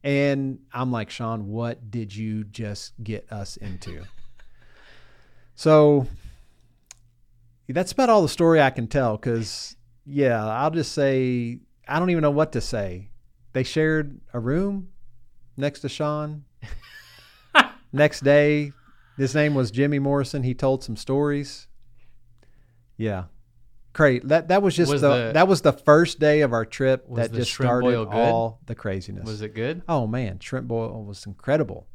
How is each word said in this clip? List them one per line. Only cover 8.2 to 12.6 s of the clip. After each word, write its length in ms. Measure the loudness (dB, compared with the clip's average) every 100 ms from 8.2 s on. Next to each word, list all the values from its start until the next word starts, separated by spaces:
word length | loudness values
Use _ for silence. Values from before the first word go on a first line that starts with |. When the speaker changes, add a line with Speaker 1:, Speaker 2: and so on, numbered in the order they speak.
Speaker 1:
the 60 | 4
story 320 | 4 4 6
I 100 | 6
can 160 | 2 -4
tell, 280 | 0 0 -2
'cause, 580 | -4 -4 -4 -10 -14 -18 _ _
yeah, 400 | -10 0 2 2
I'll 260 | -2 -2 -2
just 220 | -2 -4
say, 680 | 0 0 2 0 -2 -4 -10 _ _ -6
I 100 | -2
don't 120 | 0
even 120 | 2
know 80 | 2
what 220 | 2 0
to 80 | -2